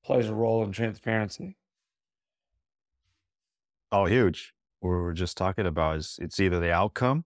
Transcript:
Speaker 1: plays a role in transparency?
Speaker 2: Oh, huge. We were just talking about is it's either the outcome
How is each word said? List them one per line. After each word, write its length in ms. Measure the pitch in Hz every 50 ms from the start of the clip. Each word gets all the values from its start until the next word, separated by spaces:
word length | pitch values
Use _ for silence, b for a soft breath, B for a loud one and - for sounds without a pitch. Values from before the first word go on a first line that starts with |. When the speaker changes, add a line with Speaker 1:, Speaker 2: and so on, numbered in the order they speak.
| _
Speaker 1:
plays 240 | - 139 127 117 107
a 60 | 110
role 280 | 107 117 113 113 113
in 100 | 110 101
transparency? 840 | 95 - 117 110 95 - _ 117 110 110 107 101 - - - 190 190 _ _ _ _ _ _ _ _ _ _ _ _ _ _ _ _ _ _ _ _ _ _ _ _ _ _ _ _ _ _ _ _ _ _ _ _ _ _ _ _ _ _ _ _ _ _ _
Speaker 2:
Oh, 140 | 107 98 98
huge. 480 | 87 104 131 117 92 80 - - - _ _ _ _ _ _
We 80 | - 90
were 240 | 90 90 87 87 85
just 240 | 82 92 85 - -
talking 260 | 92 95 95 - 101
about 320 | 90 78 85 80 78 80 78
is 200 | 78 - - -
it's 180 | 90 80 - -
either 220 | 98 92 90 87
the 120 | 85 85
outcome 520 | 85 85 98 107 _ - 127 123 139 160 170